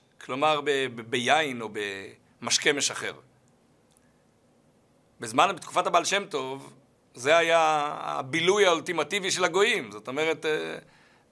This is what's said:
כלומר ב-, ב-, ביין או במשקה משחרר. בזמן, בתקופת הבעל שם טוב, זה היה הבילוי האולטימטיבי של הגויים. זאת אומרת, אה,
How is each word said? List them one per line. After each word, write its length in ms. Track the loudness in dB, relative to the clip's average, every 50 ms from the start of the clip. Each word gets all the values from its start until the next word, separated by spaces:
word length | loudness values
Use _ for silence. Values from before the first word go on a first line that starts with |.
| _ _ _ _
כלומר 400 | -10 -8 -4 0 2 2 2 2
ב-, 100 | 0 0
ב-, 300 | 0 0 -2 -4 -6 -10
ביין 640 | -8 -4 -4 -2 2 4 4 4 2 0 -4 -8 -8
או 60 | -8 -6
במשקה 1000 | -6 -6 -6 -6 -8 -12 -14 -18 -20 _ _ _ _ -4 -2 -2 0 2 0 0
משחרר. 420 | 2 -2 -2 -4 -4 -8 -8 -10 -10 -16 _ _ _ _ _ _ _ _ _ _ _ _ _ _ _ _ _ _ _ _ _ _ _ _ _ _ _ _ _ _ _ _ _ _ _ _ _ _ _
בזמן, 360 | -12 -2 2 4 4 4 2
בתקופת 300 | -4 -10 -4 -2 -2 0
הבעל 180 | 2 2 2 2
שם 200 | 2 0 -2 -2
טוב, 480 | -4 -6 -6 -6 -6 -8 -12 -14 -18 -20 -20 _ _ _ _ _ _ _
זה 220 | -4 2 4 4
היה 600 | 6 6 6 4 4 4 4 2 0 0 -4 -6 -6
הבילוי 680 | -8 -6 -6 -6 -6 -4 -2 0 2 2 4 6 6
האולטימטיבי 640 | 6 4 4 0 -2 -2 -2 -2 -2 -2 -4 -2 -2
של 140 | 0 0 0
הגויים. 460 | 0 2 2 4 4 2 0 -2 -6
זאת 180 | -12 -14 -12 -8
אומרת, 380 | -4 -2 -2 -2 -2 -2 -2
אה, 320 | -2 -2 -2 -4 -6 -10 -12 -14 _ _ _ _ _ _ _ _ _